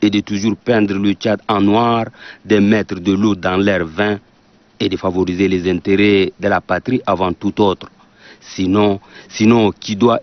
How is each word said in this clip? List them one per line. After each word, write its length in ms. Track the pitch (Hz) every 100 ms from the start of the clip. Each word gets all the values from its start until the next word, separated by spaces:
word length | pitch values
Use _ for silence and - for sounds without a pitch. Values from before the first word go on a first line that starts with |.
et 80 | 104
de 100 | 101
toujours 340 | - 101 110 101
peindre 400 | - 117 104 98
le 180 | 101
Tchad 260 | 95 113 104 -
en 140 | 104
noir, 440 | 101 107 117 117 110 - - -
de 140 | - 107
mettre 380 | 101 107 95 92
de 180 | 90
l'eau 220 | 98 107 92
dans 220 | 92 92
leur 280 | 101 95 82
vin 320 | 78 104 101 - _ _ _ _ -
et 100 | 98
de 80 | 90
favoriser 500 | 95 90 90 90 95
les 220 | 92 87
intérêts 640 | 90 - 98 104 98 92 -
de 80 | 98
la 120 | 92
patrie 420 | - 90 - 127 -
avant 280 | 92 92
tout 280 | 85 101 95
autre. 300 | 104 87 - - _ _ - -
Sinon, 600 | - - 92 101 104 98 - - -
sinon, 420 | - 110 117 104 -
qui 160 | - 104
doit 260 | 117 117